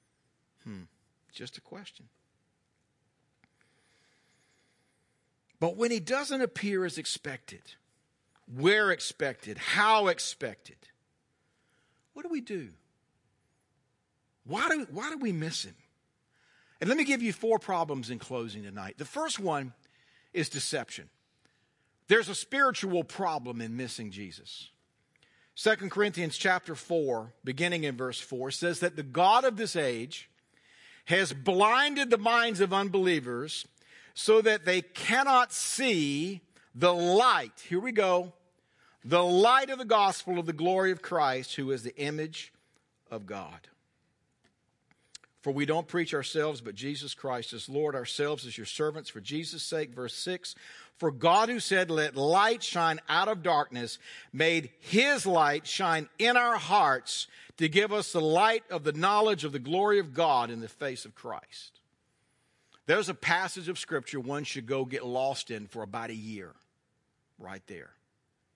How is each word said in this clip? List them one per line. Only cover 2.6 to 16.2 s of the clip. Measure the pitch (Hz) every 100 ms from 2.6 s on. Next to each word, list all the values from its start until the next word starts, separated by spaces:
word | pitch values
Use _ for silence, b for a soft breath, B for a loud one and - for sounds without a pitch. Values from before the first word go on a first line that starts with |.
| _ _ _ _ _ _ _ _ _ _ _ _ _ _ _ _ _ _ _ _ _ _ _ _ _ _ _ _ _ -
But | 165 190
when | 233
he | 233
doesn't | 160 269 285 269
appear | 247 - 202 196 180
as | 160
expected, | 151 - 147 131 - - - - _ _ _ _ _ _ -
where | 123 165 214 202
expected, | 165 - - 147 123 107 107
how | - 196 214 220 196
expected, | 170 - - 127 101 - - _ _ _ _ _ _ _ _ _ _ _ _ _
what | 285
do | 339
we | 311
do? | 240 196 113 82 _ _ _ _ _ _ _ _ _ _ _ _ _ _ _ _ 117
Why | 196 330
do, | 320 220
why | 151 285
do | 311
we | 240
miss | 165 160 - 95
him? | - _ _ _ _